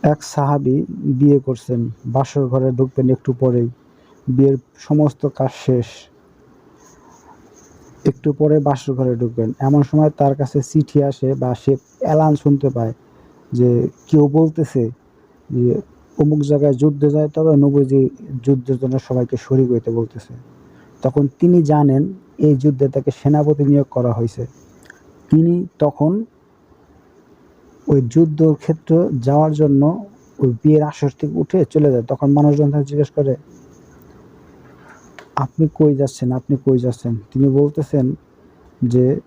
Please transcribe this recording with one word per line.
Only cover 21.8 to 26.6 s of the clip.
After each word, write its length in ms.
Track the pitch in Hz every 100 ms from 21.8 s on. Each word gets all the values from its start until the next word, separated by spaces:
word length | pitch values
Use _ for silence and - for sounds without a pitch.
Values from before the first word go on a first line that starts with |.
| 143 135 170 190 _ -
এই 180 | 151 135
যুদ্ধে 340 | 147 131 139
তাকে 220 | 139 135 -
সেনাপতি 420 | 139 147 147 147 143
নিয়োগ 220 | 143 139
করা 200 | 131 123
হয়েছে। 340 | 113 117 - 120 _ - _ - - _ _ _
তিনি 380 | 156 165 175 180 _
তখন 460 | 151 - 151 196 233 _ _ _